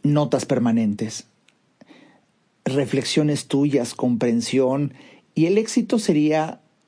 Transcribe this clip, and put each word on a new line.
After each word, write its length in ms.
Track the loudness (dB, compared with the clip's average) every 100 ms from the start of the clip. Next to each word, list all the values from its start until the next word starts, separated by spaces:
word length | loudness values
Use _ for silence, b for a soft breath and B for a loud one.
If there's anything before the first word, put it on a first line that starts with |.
notas 440 | 0 0 2 -2 0
permanentes, 840 | 0 2 2 0 -2 -6 -10 -16 _ _ _ _ _ B B B B _ _ _ _
reflexiones 840 | -4 -2 0 -2 0 0 0 -2 -2
tuyas, 480 | 0 2 0 -2 -4
comprensión. 1000 | -2 0 0 0 0 0 0 0 -4 B B B _ 0
Y 120 | 2
el 100 | 2
éxito 420 | 2 -2 0 0
sería 640 | 0 2 2 2 -2 -6 _ _